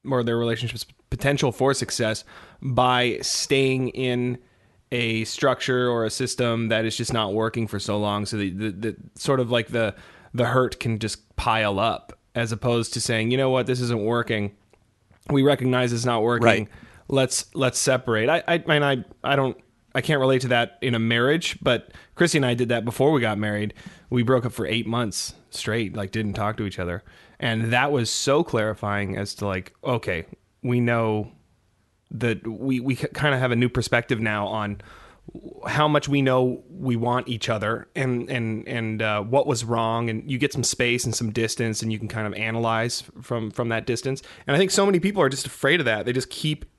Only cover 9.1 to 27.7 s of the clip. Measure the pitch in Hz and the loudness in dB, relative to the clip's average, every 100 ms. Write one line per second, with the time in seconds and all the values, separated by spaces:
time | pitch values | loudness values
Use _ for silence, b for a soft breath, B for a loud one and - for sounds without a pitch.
9.1 | - - 135 120 120 113 120 110 - B | -8 0 0 2 0 0 -2 -2 -4 B
10.1 | B B 120 117 127 123 - 117 110 107 | B B -2 2 2 2 0 -4 -2 -4
11.1 | - _ - - 113 107 98 113 95 - | -8 _ -4 0 2 2 2 0 -2 -10
12.1 | - _ 120 117 110 123 117 113 120 - | -20 _ -4 -4 -2 0 0 -2 -4 -2
13.1 | 113 110 127 131 127 123 127 123 117 107 | 0 0 2 2 2 0 -2 0 0 0
14.1 | 120 117 110 101 _ _ _ _ _ _ | 0 0 -2 -2 _ _ _ _ _ _
15.1 | _ - 139 135 139 127 127 123 117 123 | _ 0 4 4 4 2 2 0 0 0
16.1 | 117 113 120 117 101 110 B B B B | 2 2 6 6 6 0 B B B B
17.1 | 135 131 - - - 127 - - 127 123 | 0 2 -2 -6 0 0 2 0 0 2
18.1 | 110 120 165 - 170 - 151 143 131 - | 2 2 2 2 -2 2 2 2 0 -4
19.1 | - - 139 131 - _ _ _ 131 127 | -8 0 0 0 -4 _ _ _ -4 0
20.1 | 147 131 131 123 120 117 - 127 117 113 | 2 4 2 4 2 2 -2 -2 0 2
21.1 | 117 127 160 - - 131 117 - B B | 2 4 2 -2 -2 0 0 -2 B B
22.1 | - 175 156 127 120 120 117 113 - 139 | 0 2 4 2 2 0 0 -2 2 4
23.1 | 151 113 104 107 104 104 B B B B | 4 2 -2 -2 -2 -4 B B B B
24.1 | 123 117 131 117 113 90 113 110 117 113 | 0 4 2 2 -4 -2 -2 0 -2 -2
25.1 | - - - _ - - 113 101 107 98 | -4 -10 -12 _ -8 -4 -2 -2 -6 -6
26.1 | 110 107 98 104 110 104 - 87 87 B | -4 -4 -2 -4 -2 -6 -4 -6 -6 B
27.1 | B B B 123 113 113 | B B B -2 0 2